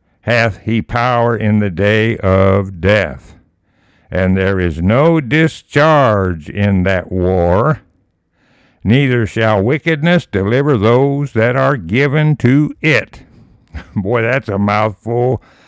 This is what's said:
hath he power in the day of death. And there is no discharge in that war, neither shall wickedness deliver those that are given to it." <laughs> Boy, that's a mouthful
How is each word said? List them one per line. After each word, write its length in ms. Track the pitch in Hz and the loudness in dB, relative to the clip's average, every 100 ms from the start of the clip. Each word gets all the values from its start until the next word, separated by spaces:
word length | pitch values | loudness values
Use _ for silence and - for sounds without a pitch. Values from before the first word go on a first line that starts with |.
| _ _ | _ _
hath 360 | - 117 117 - | -4 0 0 -4
he 240 | - 113 | -4 -4
power 540 | - 120 123 120 117 113 | -2 -2 -2 0 0 0
in 220 | 107 104 | 0 0
the 120 | 104 | 0
day 460 | 82 101 110 110 - | -2 0 2 0 -2
of 600 | 98 95 98 98 98 92 | 0 2 4 2 -2 -4
death. 560 | 92 104 85 76 - - _ _ _ _ _ _ - | 0 0 0 -8 -18 -20 _ _ _ _ _ _ -8
And 260 | 87 92 95 | -2 0 0
there 220 | 95 98 | 0 0
is 240 | 90 80 | -2 -2
no 380 | 87 117 160 160 | 0 2 2 0
discharge 1300 | 123 151 160 - - 147 156 151 127 104 95 85 73 | 0 0 0 -2 -6 0 2 4 2 2 0 -4 -8
in 320 | 101 101 98 | -2 0 2
that 280 | 92 92 - | 0 0 -2
war, 720 | 92 90 92 85 92 139 147 - _ _ _ _ _ _ _ _ _ | -2 0 2 2 2 0 -2 -8 _ _ _ _ _ _ _ _ _
neither 440 | 95 127 139 123 110 | 0 2 2 0 -2
shall 360 | 117 110 104 | -2 0 0
wickedness 640 | 104 147 170 156 165 175 - | 0 -2 -2 -2 0 0 0
deliver 500 | 98 98 123 143 123 | -2 0 0 0 2
those 560 | 107 123 139 143 143 | 2 2 2 -2 -4
that 240 | 113 117 127 | -2 -2 0
are 200 | 135 139 | 0 -2
given 600 | 82 117 143 151 151 151 | -2 -2 0 0 0 2
to 380 | 120 139 151 - | 2 2 0 -2
it." 420 | 151 123 - - - - - _ | -2 -2 -2 -12 -20 -20 -20 _
<laughs> 320 | _ - - 107 | _ -16 -10 -8
Boy, 260 | 95 120 | -4 -2
that's 260 | 113 131 110 | -2 -2 -4
a 100 | 101 | -4
mouthful 840 | 101 107 110 101 110 120 123 117 - _ | -2 0 -2 -4 -6 -2 -2 -2 -8 _